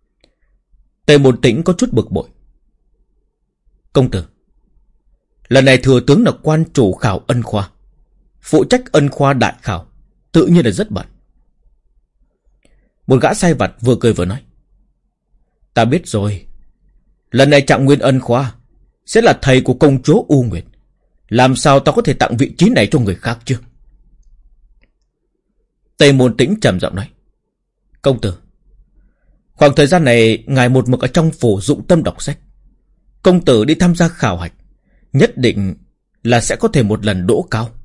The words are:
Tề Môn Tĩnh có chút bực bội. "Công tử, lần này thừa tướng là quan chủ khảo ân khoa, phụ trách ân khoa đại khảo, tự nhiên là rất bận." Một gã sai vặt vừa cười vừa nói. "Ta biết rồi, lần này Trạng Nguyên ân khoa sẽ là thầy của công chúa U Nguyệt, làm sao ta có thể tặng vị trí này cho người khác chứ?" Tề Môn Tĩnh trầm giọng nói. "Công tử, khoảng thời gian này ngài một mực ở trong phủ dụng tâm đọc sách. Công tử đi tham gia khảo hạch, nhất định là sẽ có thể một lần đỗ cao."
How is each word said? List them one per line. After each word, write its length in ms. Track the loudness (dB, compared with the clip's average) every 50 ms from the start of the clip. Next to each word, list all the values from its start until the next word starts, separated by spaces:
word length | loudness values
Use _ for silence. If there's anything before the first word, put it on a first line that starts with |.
| _ _ _ _ _ _ _ _ _ _ _ _ _ _ _ _ _ _ _ _ _
Tề 120 | 2 4 4
Môn 220 | 4 2 2 2
Tĩnh 220 | 0 0 0 0
có 120 | -2 -2 -2 -2
chút 140 | -4 -2
bực 180 | -2 -4 -4 -4
bội. 180 | -6 -8 -8 -10 _ _ _ _ _ _ _ _ _ _ _ _ _ _ _ _ _ _ _ _ _ _ _ _ _ _ _ _ _ _ _ _
"Công 180 | -2 0 0 0
tử, 160 | -2 -6 -10 -12 _ _ _ _ _ _ _ _ _ _ _ _ _ _ _ _ _ _ _ _ _ _ _ 0
lần 160 | 2 2 4
này 140 | 4 4 2
thừa 220 | 2 2 2 2
tướng 240 | 2 2 2 2 2
là 80 | 0 -2 -2
quan 220 | -2 0 0 0 -2 -2
chủ 200 | 0 0 0 0
khảo 260 | 0 -2 -4 -4 -4 -4
ân 240 | -4 -4 -4 -4
khoa, 280 | -4 -4 -6 -6 -6 -8 _ _ _ _ _ _ _ _ _ _ _ _ _ _
phụ 240 | -4 0 0 0 2
trách 280 | 0 -2 -2 -2 -2
ân 160 | 0 0 0 0
khoa 240 | -2 -2 -2 0
đại 220 | 0 0 -2 -4 -4 -8
khảo, 300 | -8 -8 -8 -8 -10 -16 _ _ _ _ _ _ _ _
tự 140 | 0 0 2
nhiên 180 | 4 4 2 2
là 60 | 2
rất 200 | -2 -4 -6 -6
bận." 160 | -8 -10 -12 -14 _ _ _ _ _ _ _ _ _ _ _ _ _ _ _ _ _ _ _ _ _ _ _ _ _ _ _ _ _ _ _ _ _ _ _ _ _ _ _
Một 100 | 0 0 2
gã 120 | 2 0 -2
sai 200 | 0 0 0 0
vặt 200 | 0 -2 -4 -6 _
vừa 160 | -2 -2 0 2
cười 120 | 0 0
vừa 120 | 0 0 -4
nói. 180 | -6 -6 -10 -14 _ _ _ _ _ _ _ _ _ _ _ _ _ _ _ _ _ _ _ _ _ _ _ _ _ _
"Ta 100 | -2 0
biết 220 | 0 0 -2 -4
rồi, 400 | -4 -6 -4 -4 -4 -6 -8 -12 -18 -20 -20 -20 -20 _ _ _ _ _ _ _ _ _ _ _ _
lần 200 | 0 2 2 4
này 120 | 4 2
Trạng 220 | 2 2 0 2 2
Nguyên 140 | 2 2 2
ân 220 | 2 0 0 0
khoa 340 | -2 -2 -2 -2 -2 -6 -10 _ _ _ _ _ _ _ _ _ _
sẽ 140 | -2 0 2
là 180 | 2 2 2 2
thầy 180 | 2 2 2 2
của 140 | 2 0 0
công 280 | 2 2 2 2 2
chúa 220 | 2 2 0 2 2 2
U 140 | 0 0
Nguyệt, 220 | 0 -2 -6 -8 -12 -14 _ _ _ _ _ _ _ _ _ _ _ _
làm 280 | 0 2 2 2 2
sao 240 | 0 2 2 2 2
ta 120 | 2 0
có 100 | -2 0
thể 120 | -2 -2 -2
tặng 220 | -2 -2 -2 -2
vị 180 | -2 -2 -4 0 0
trí 120 | 2 2
này 180 | 2 2 0 0
cho 80 | 0 -2
người 160 | -2 -2 -4
khác 240 | -6 -8 -8 -10 -8 -8
chứ?" 160 | -8 -8 -8 -8 -14 _ _ _ _ _ _ _ _ _ _ _ _ -20 _ _ _ _ _ _ _ _ _ _ _ _ _ _ _ _ _ _ _ _ _ _ _ _ _ _ _ _ _ _ _ _
Tề 160 | 0 2 2
Môn 240 | 4 4 2 0 0
Tĩnh 180 | -2 -2 -2 -2 -2
trầm 200 | -2 -2 -2 -2
giọng 140 | -6 -8 -8
nói. 160 | -10 -12 -12 _ _ _ _ _ _ _ _ _ _ _ _ _ _ _ _ _ _
"Công 180 | -2 -2 -2 -2
tử, 180 | -4 -8 -8 -10 _ _ _ _ _ _ _ _ _ _ _ _ _ _ _ _ _ _ _ _ _ _
khoảng 220 | _ 2 2 2 4
thời 100 | 2 2
gian 180 | 2 2 2 2
này 400 | 2 2 4 2 2 0 -2 -4
ngài 220 | -4 -2 0 0 2
một 200 | 2 0 0 0
mực 120 | -2 -2
ở 80 | -2 -2
trong 220 | 0 0 0 0
phủ 300 | -2 -2 -2 -2 -2 -2
dụng 260 | -2 -4 -4 -2 0
tâm 160 | 0 0 0
đọc 200 | 0 -2 -8 -8
sách. 160 | -10 -10 -10 -12 _ _ _ _ _ _ _ _ _ _ _ _ _ _ _ _
Công 220 | 0 2 2 2 2
tử 200 | 2 2 2 2
đi 100 | 0 0
tham 220 | 0 0 0 0
gia 120 | 0 -2 -2
khảo 300 | -2 -4 -6 -6 -4 -6
hạch, 140 | -10 -12 -14 _ _ _ _ _ _ _ _ _ _ _
nhất 200 | 0 0 0 0 0
định 380 | -2 -2 -2 -2 -2 -4 -6 -8 -10 _ _ _ _ _ _ _ _
là 180 | -4 -2 0 0
sẽ 160 | 0 -2 -4
có 120 | -4 -4 -2
thể 140 | 0 0
một 220 | 0 0 -2 -2 -2
lần 220 | -4 -4 -2 -2
đỗ 200 | -2 -2 -2 -2 -4
cao." 240 | -6 -6 -6 -8 -12 -18